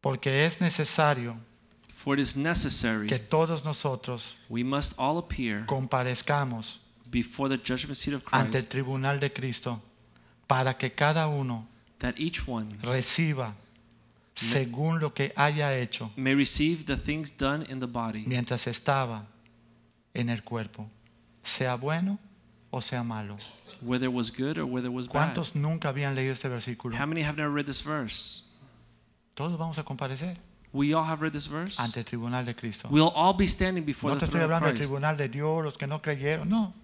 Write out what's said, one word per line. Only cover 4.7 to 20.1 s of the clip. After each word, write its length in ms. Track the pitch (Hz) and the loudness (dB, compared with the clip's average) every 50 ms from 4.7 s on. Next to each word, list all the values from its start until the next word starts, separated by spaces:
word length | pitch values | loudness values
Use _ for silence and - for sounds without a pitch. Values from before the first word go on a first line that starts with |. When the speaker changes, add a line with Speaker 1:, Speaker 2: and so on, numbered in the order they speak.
| 139 143 143 - - | 0 2 0 0 0
Speaker 2:
all 200 | - 127 139 156 170 | 0 0 0 0 0
appear 460 | 170 - - - 127 113 107 101 113 | -2 -4 -4 -2 -2 -2 -2 -2 -2
Speaker 1:
comparezcamos 1120 | 117 139 131 131 127 - 131 123 127 123 - - - 147 143 139 131 120 113 110 - - - - - _ _ - - | -2 -2 -2 0 0 0 0 0 0 -2 -2 0 2 2 2 2 -2 -4 -6 -8 -10 -12 -14 -20 -20 _ _ -14 -2
Speaker 2:
before 380 | 117 120 117 - - - 139 | 0 0 0 0 -2 -2 0
the 100 | 135 135 | 0 0
judgment 380 | 123 - - 127 127 - 147 139 | 0 0 -2 -2 -2 -2 -4 -4
seat 160 | - - 143 143 | -2 -2 -2 -2
of 80 | 131 - - | -4 -2 2
Speaker 1:
ante 260 | - 135 131 110 120 | 2 2 4 4 2
el 60 | 131 117 | 0 0
Speaker 2:
Christ, 80 | - | 0
Speaker 1:
tribunal 480 | - 131 135 127 135 131 131 139 143 139 | -4 -4 -2 -2 -2 0 0 0 0 2
de 100 | 143 139 | 0 -2
Cristo, 500 | - - 127 131 117 - - 127 120 110 - - - _ - - _ - - - - _ _ | -2 -4 -4 -4 -4 -2 -4 -4 -6 -6 -8 -18 -20 _ -20 -20 _ -20 -20 -20 -20 _ _
para 260 | _ 135 127 131 131 127 | _ 4 4 4 2 0
que 120 | - - 127 | 0 -4 -4
cada 360 | - - 147 147 156 160 160 | 2 4 4 4 6 4 2
uno 400 | 156 151 143 135 127 120 113 113 - - - _ _ _ _ | 2 0 0 0 -2 -4 -6 -8 -12 -20 -20 _ _ _ _
Speaker 2:
that 160 | - 127 - | -4 -4 -2
each 300 | - 151 170 170 - - | -2 -4 -2 -2 -4 -4
one 200 | - 123 113 110 107 107 104 | -4 -4 -4 -4 -6 -8 -6
Speaker 1:
reciba 720 | 113 123 127 131 120 - - - 165 156 147 131 127 110 104 - - - _ - _ _ - _ _ _ _ _ _ _ _ - | -2 0 0 0 2 2 2 2 2 2 2 0 -2 -6 -8 -12 -18 -20 _ -20 _ _ -20 _ _ _ _ _ _ _ _ 0
Speaker 2:
may 80 | - 113 - 139 131 | 2 4 4 2 2
Speaker 1:
según 340 | 120 120 127 151 160 165 165 | 0 0 0 2 2 2 2
lo 140 | 156 147 - | 2 0 0
que 180 | - 139 131 - | 0 -2 -2 4
haya 400 | - 143 147 147 151 147 143 135 | 4 4 4 4 2 0 2 2
hecho 340 | 127 123 - - - 120 110 104 | 0 0 -2 -4 -6 -6 -8 -6
Speaker 2:
may 160 | 135 131 135 135 | -2 2 4 4
receive 520 | 139 139 - - - 147 160 170 156 151 | 4 4 4 4 4 4 4 2 0 0
the 100 | - 143 | -2 -2
things 340 | 120 - 147 147 156 156 143 | -2 0 -2 -2 -2 -4 -8
done 320 | - - 143 135 143 156 160 - | -4 -2 0 0 0 -2 -4 -6
in 100 | 135 131 | -6 -6
the 80 | 127 | -6
body 360 | 120 120 120 117 113 110 107 107 | -4 -4 -4 -4 -2 -4 -4 -2
Speaker 1:
mientras 400 | 123 127 123 120 - 123 120 - | -2 0 -2 0 -2 -2 -2 -2
estaba 600 | 123 117 - - - 139 135 131 120 113 107 104 - - - _ - _ _ _ _ _ _ _ _ _ _ _ _ | -4 -4 -2 0 2 2 2 0 -2 -4 -8 -10 -14 -20 -20 _ -20 _ _ _ _ _ _ _ _ _ _ _ _